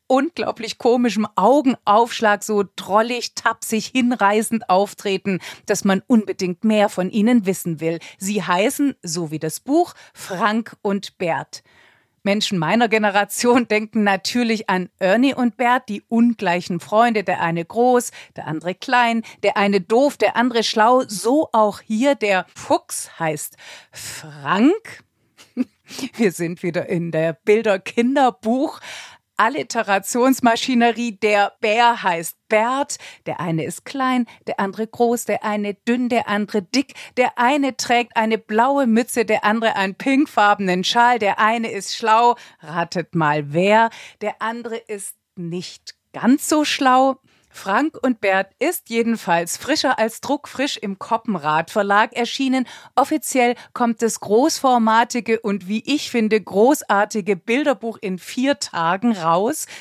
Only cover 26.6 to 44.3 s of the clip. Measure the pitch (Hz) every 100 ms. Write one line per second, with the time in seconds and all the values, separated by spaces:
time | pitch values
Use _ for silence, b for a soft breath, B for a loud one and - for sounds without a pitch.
26.6 | 175 175 - 180 170 156 165 160 - 214
27.6 | 226 196 - - 247 277 262 - 220 254
28.6 | 302 - B B B B _ - 220 285
29.6 | 247 233 208 196 - 240 262 254 240 233
30.6 | - 240 233 220 240 196 214 208 202 -
31.6 | 214 220 233 233 185 170 165 - - 214
32.6 | 233 269 285 - B B - - 170 160
33.6 | 156 - - 277 262 254 233 B - -
34.6 | 196 190 220 - 240 240 - 208 214 214
35.6 | 202 196 - 247 247 240 - 208 208 214
36.6 | 180 247 - - B - 247 - 247 294
37.6 | 277 240 - 240 233 - 220 220 - 214
38.6 | 254 277 254 220 240 247 208 214 208 226
39.6 | 226 - 190 190 277 269 302 - 208 202
40.6 | 190 180 185 233 240 240 202 - 220 233
41.6 | 226 196 - - 226 220 240 233 B B
42.6 | 156 170 170 180 156 165 151 151 143 156
43.6 | 196 214 226 B B B 208